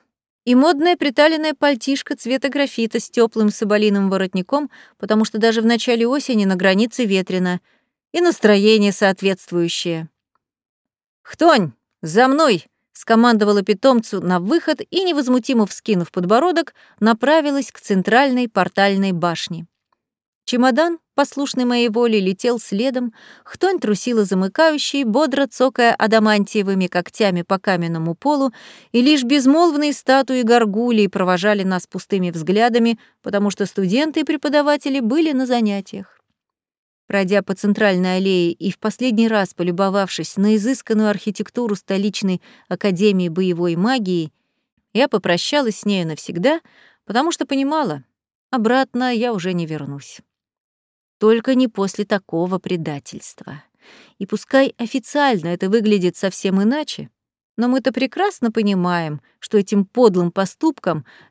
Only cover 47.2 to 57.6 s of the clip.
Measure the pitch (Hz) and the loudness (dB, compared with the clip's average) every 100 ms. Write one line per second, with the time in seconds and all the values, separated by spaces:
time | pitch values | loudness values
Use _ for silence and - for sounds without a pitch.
47.2 | 330 - - 269 277 311 233 139 - _ | -2 -2 -4 -2 -2 -2 -2 -6 -12 _
48.2 | _ _ - 262 220 254 262 240 254 233 | _ _ -6 -2 0 0 0 -2 -2 -2
49.2 | 240 208 180 175 156 156 143 143 - - | -2 -4 -4 -4 -4 -8 -10 -12 -16 -20
50.2 | _ _ _ _ _ _ _ _ _ - | _ _ _ _ _ _ _ _ _ 0
51.2 | 214 226 240 254 254 - 196 - 202 202 | 2 2 2 0 0 -2 -4 -4 -4 -4
52.2 | - 165 180 185 180 180 156 143 - - | -4 -4 -2 -4 -4 -6 -6 -10 -12 -16
53.2 | - - - 147 _ _ _ - _ - | -14 -16 -16 -18 _ _ _ -20 _ -14
54.2 | 196 208 - 269 269 - 226 262 - 294 | -8 -6 0 2 2 -2 -6 -6 -4 0
55.2 | 277 202 165 175 190 226 214 208 175 - | 0 0 -2 -4 0 0 2 0 0 -2
56.2 | 190 - 196 190 214 294 294 - - _ | -6 -4 -2 0 0 -2 -6 -12 -14 _
57.2 | _ _ _ - | _ _ _ -4